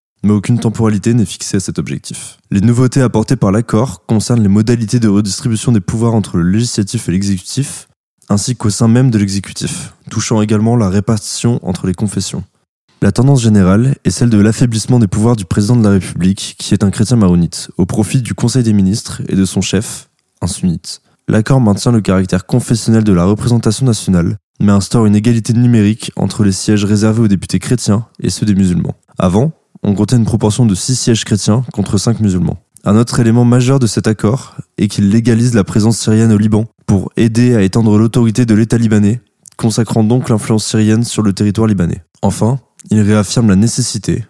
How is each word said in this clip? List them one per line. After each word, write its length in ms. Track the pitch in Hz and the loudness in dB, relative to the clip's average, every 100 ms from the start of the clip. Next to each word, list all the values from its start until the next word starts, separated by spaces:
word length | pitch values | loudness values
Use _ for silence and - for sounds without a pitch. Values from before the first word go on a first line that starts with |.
| _ _ | _ _
Mais 100 | 98 | 0
aucune 260 | 104 92 117 | 0 0 0
temporalité 540 | 117 104 110 104 117 | 0 0 0 0 0
n'est 140 | 120 95 | 0 -2
fixée 320 | - - 101 | -6 -6 -6
à 20 | |
cet 180 | 90 82 | -4 -8
objectif. 600 | 69 67 - - - - - | -8 -8 -10 -16 -16 -18 -4
Les 120 | 98 | 0
nouveautés 400 | 113 120 127 135 | 2 2 2 2
apportées 340 | 123 110 110 123 | 0 0 -2 0
par 160 | 104 | 0
l'accord 540 | 104 110 107 123 - - | 0 0 -2 -2 -6 -2
concernent 340 | 110 - 120 | -2 0 0
les 80 | 101 | 2
modalités 500 | 104 110 120 107 123 | 2 2 0 0 0
de 100 | 110 | 2
redistribution 600 | 101 101 - 127 110 - | 2 0 -4 -4 -2 0
des 100 | 113 | 0
pouvoirs 340 | - 110 117 | 0 -2 0
entre 240 | 113 95 90 | 0 -2 -2
le 120 | 87 | 0
législatif 600 | 104 120 - 98 113 - | 0 -2 -2 -4 -4 -4
et 20 | |
l'exécutif, 760 | 92 101 95 - - 143 - - _ _ _ - | -2 -2 -4 -6 -6 -6 -10 -20 _ _ _ -4
ainsi 260 | 101 - 123 | -4 -4 -4
qu'au 140 | 107 | -2
sein 180 | - 117 | 0 2
même 220 | 120 131 | 4 2
de 80 | 110 | 2
l'exécutif, 760 | 101 98 - - - - - _ - | 0 -4 -8 -10 -10 -10 -14 _ -10
touchant 320 | 117 - 110 | -8 -2 -2
également 360 | 107 107 113 120 | 0 0 2 0
la 120 | 98 | 0
répartition 720 | 98 101 110 - - 117 120 | 0 0 -4 -4 -4 -2 -2
entre 240 | - 90 92 | -4 -6 -4
les 60 | |
confessions. 500 | 87 104 98 - - - _ _ _ _ - | -4 -4 -4 -8 -10 -14 _ _ _ _ -2
La 100 | 98 | -2
tendance 300 | 107 131 139 | 2 2 4
générale 540 | 113 104 90 98 127 135 92 | 4 4 4 4 2 0 -2
est 40 | |
celle 200 | - 120 | 0 2
de 80 | 107 | 2
l'affaiblissement 600 | 104 107 123 110 - 123 | 2 2 0 -2 0 2
des 100 | 101 | 2
pouvoirs 280 | - 113 113 | 2 0 0
du 80 | |
président 320 | 92 - 104 120 | -2 -2 2 2
de 80 | |
la 60 | 107 | 4
République, 680 | 98 87 - 92 98 - - | 2 0 -2 -2 -2 -6 -12
qui 140 | - | -4
est 120 | 104 | 0
un 60 | 101 | 0
chrétien 280 | - 104 120 | 0 0 2
maronite, 500 | 95 87 82 - - - | 4 2 0 -4 -12 -4
au 80 | |
profit 380 | 95 113 101 135 | -4 -2 -2 -2
du 100 | 113 | -4
Conseil 300 | 98 120 131 | -2 0 0
des 100 | 113 | 2
ministres 480 | 104 92 110 - - - | 2 2 -2 -6 -12 -4
et 80 | 92 | -2
de 80 | |
son 160 | 95 98 | 0 -2
chef, 480 | 92 95 - - - _ _ - | -2 -4 -4 -12 -18 _ _ -10
un 60 | 87 | -8
sunnite. 560 | - 92 80 - - _ _ - | -4 -4 -4 -8 -18 _ _ -2
L'accord 320 | 107 107 135 | -2 2 2
maintient 320 | 110 98 123 | 2 0 0
le 80 | 117 | 0
caractère 460 | 98 95 92 92 - | 2 0 0 -4 -2
confessionnel 580 | 127 - 117 - 113 | -4 0 -2 2 2
de 80 | 107 | 4
la 140 | 90 90 | 2 2
représentation 580 | 104 123 120 - 104 | 0 0 0 0 0
nationale, 540 | 131 107 - 90 87 107 _ - | 0 -2 0 0 0 -4 _ -2
mais 140 | 104 | 2
instaure 320 | 101 92 123 | 2 2 2
une 120 | 107 104 | 2 2
égalité 360 | 117 117 104 | 2 0 0
numérique 600 | 117 123 117 104 110 - - | 2 4 4 2 0 -6 -6
entre 280 | 95 - | -6 0
les 80 | 101 | 0
sièges 340 | 95 - 104 101 | 0 0 0 2
réservés 340 | 104 110 110 | 0 2 2
aux 80 | 113 | 2
députés 300 | 95 - 92 | 0 -2 -4
chrétiens 480 | - 123 - 101 113 - | -2 -4 0 -2 -4 -6
et 100 | 90 | -6
ceux 160 | - 104 | -4 -2
des 80 | |
musulmans. 420 | 95 95 85 - - _ - | 0 2 0 -4 -8 _ -4
Avant, 340 | 90 98 151 - _ - 104 | 0 0 0 -4 _ -8 -4
on 60 | |
comptait 240 | 98 104 123 | 0 0 0
une 80 | |
proportion 400 | 110 - 107 113 | 0 0 0 2
de 100 | 117 | 0
six 220 | 92 - 127 | 0 -2 -2
sièges 300 | - 110 - | 0 0 0
chrétiens 360 | 104 - 113 123 | -2 0 -2 -2
contre 240 | - 95 101 | -6 -2 -2
cinq 220 | 120 107 | -2 0
musulmans. 360 | 107 90 85 - _ - | 0 0 -2 -6 _ -8
Un 120 | - 107 | 0 2
autre 240 | 120 - | 2 0
élément 240 | 117 117 | 2 4
majeur 340 | 120 123 123 139 | 4 2 2 2
de 80 | 117 | 0
cet 200 | - 110 | 0 -2
accord 500 | 107 104 135 - - - - | 0 0 -2 -6 -18 -14 -4
est 100 | 104 | -4
qu'il 220 | - 98 | 0 2
légalise 420 | 117 117 113 123 | 2 2 2 2
la 100 | 113 | 0
présence 360 | 90 110 110 107 | 0 0 0 0
syrienne 340 | - 110 113 | 0 2 4
au 60 | 104 | 2
Liban 260 | 107 104 110 _ - | 2 0 -2 _ -2
pour 260 | 101 - - | -2 -2 0
aider 360 | 113 113 123 | 0 2 2
à 60 | 117 | 2
étendre 380 | 95 117 110 104 | 2 2 2 2
l'autorité 480 | 113 123 113 107 117 | 2 2 0 0 2
de 80 | |
l'État 240 | 107 113 117 | 2 2 0
libanais, 420 | 113 107 101 120 _ _ - - | 2 2 2 -2 _ _ -20 -4
consacrant 440 | 117 104 110 117 | -4 -2 -2 0
donc 280 | 110 123 - | 0 0 0
l'influence 340 | 110 - 110 | -2 0 -2
syrienne 400 | - 110 107 110 | 0 0 2 2
sur 180 | 120 - | 0 -2
le 120 | 107 | -2
territoire 320 | 92 104 98 110 | 0 -2 0 0
libanais. 360 | 98 85 85 - - | 0 -2 -4 -12 -6
Enfin, 380 | 101 - 107 135 _ _ - | -4 -2 -2 -2 _ _ -2
il 120 | 110 | 0
réaffirme 480 | 101 107 98 - 110 | 2 2 0 0 2
la 60 | 95 | 4
nécessité, 680 | 110 - 117 107 - 87 | 2 0 -4 -6 -4 -6